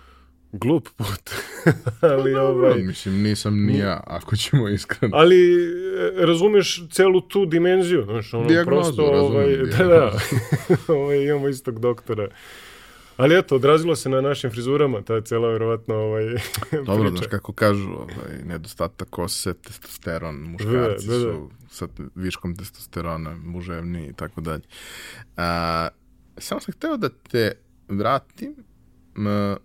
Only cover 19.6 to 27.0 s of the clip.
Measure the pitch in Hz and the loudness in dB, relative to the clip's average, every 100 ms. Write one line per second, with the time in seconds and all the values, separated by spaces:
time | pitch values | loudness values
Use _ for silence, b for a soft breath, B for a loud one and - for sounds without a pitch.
19.6 | - - - - - 82 82 73 78 85 | -12 -20 -20 -14 -10 -8 -8 -12 -12 -8
20.6 | 104 123 117 101 101 120 120 87 69 - | -2 0 0 -4 -4 -4 -2 -6 -10 -20
21.6 | - - 87 - 71 - 92 - 87 87 | -20 -12 -12 -12 -16 -8 -8 -6 -8 -8
22.6 | 95 - - - 85 82 80 82 82 87 | -12 -18 -14 -10 -8 -8 -10 -12 -12 -12
23.6 | 87 85 85 87 73 67 78 - 82 76 | -10 -10 -8 -8 -10 -12 -12 -10 -8 -8
24.6 | - B B B B B B - 85 85 | -10 B B B B B B -6 -4 -2
25.6 | 85 82 82 - _ _ _ - - 302 | -2 -2 -4 -8 _ _ _ -18 -10 -10
26.6 | - - 311 294 | -10 -8 -6 -4